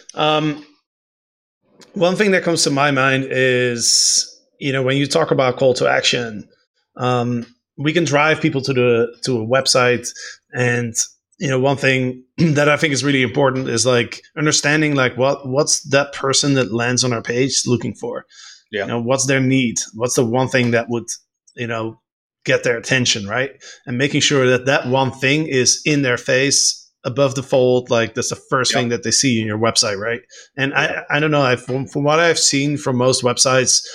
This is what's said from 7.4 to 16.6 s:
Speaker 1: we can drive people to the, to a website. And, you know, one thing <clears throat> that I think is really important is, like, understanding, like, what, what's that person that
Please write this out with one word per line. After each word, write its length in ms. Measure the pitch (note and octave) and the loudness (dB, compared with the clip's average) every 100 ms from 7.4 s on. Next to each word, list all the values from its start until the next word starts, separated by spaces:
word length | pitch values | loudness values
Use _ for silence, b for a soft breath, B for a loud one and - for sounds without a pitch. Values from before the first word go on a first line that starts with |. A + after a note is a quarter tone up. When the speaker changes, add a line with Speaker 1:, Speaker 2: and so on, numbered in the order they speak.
| A#2 _ _ - | -6 _ _ -6
Speaker 1:
we 140 | D3 | -2
can 140 | D#3+ D#3 | 0 2
drive 340 | C#3+ D3+ D#3 | 2 2 2
people 220 | D#3+ C#3 | 0 -2
to 120 | B2+ | -2
the, 400 | B2+ B2 A#2 A#2 - | 0 2 2 0 -4
to 180 | - B2 | -4 -4
a 40 | A2 | 0
website. 640 | C3 C3 C3 B2 A#2+ - B B B _ | 0 2 2 2 0 -4 B B B _
And, 400 | C3 B2 A#2+ A#2+ A2 - _ _ - | -2 -2 0 -4 -6 -8 _ _ -8
you 100 | D3+ | -2
know, 100 | C3 | 0
one 180 | C3+ C3+ | 0 2
thing 460 | C3+ C3 B2+ B2+ - | 2 2 0 -6 -10
<clears throat> 60 | - | 0
that 320 | E3 C#3+ D3 | 2 4 2
I 80 | D3 | 2
think 160 | D#3+ | 0
is 100 | C3+ | 0
really 200 | C#3 C#3 | 0 0
important 440 | B2 D3 C#3 B2+ C3 | 0 0 0 0 -4
is, 180 | A#2 B2 | -2 2
like, 360 | B2 A2+ - b D3+ | 2 0 -8 b -4
understanding, 580 | D3+ C#3+ D3 D3+ D3+ C#3+ | 0 0 0 0 0 0
like, 220 | B2+ A#2+ | 0 0
what, 300 | C3 C#3 C3 | -2 -2 -4
what's 340 | C3 D3+ - C#3+ | -2 0 -2 0
that 240 | C#3 C#3+ | 0 0
person 400 | - C3+ C3 D3 | -4 -2 0 2
that 180 | C3+ | 0